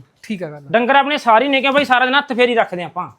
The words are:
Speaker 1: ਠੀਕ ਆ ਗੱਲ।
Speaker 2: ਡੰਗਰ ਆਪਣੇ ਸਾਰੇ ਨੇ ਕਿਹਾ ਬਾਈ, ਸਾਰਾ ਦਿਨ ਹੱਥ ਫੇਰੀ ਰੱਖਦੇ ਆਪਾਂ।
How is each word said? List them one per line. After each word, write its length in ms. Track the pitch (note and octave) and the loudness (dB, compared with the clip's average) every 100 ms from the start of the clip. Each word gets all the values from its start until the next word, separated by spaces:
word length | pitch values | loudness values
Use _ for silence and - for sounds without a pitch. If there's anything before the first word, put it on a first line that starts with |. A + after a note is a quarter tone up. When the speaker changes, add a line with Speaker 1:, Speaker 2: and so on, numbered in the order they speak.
| - _ | -18 _
Speaker 1:
ਠੀਕ 200 | - G3+ | -12 -10
ਆ 80 | E3+ | -10
ਗੱਲ। 120 | D3 C#3 | -12 -4
Speaker 2:
ਡੰਗਰ 260 | G#3+ A#3 C#4 | 0 2 2
ਆਪਣੇ 200 | C#4 D4 | 2 -2
ਸਾਰੇ 320 | A#3+ A3 C#4 | 2 4 4
ਨੇ 120 | C4+ | 2
ਕਿਹਾ 120 | C4+ | 2
ਬਾਈ, 120 | C#4 | 0
ਸਾਰਾ 200 | B3 B3 | 0 0
ਦਿਨ 100 | B3+ | 2
ਹੱਥ 180 | C#4 C#4 | 0 -2
ਫੇਰੀ 220 | A#3 B3 | 0 2
ਰੱਖਦੇ 280 | A3+ F#3+ F3+ | 2 0 -4
ਆਪਾਂ। 280 | E3 F3+ D#3 | -8 -10 -12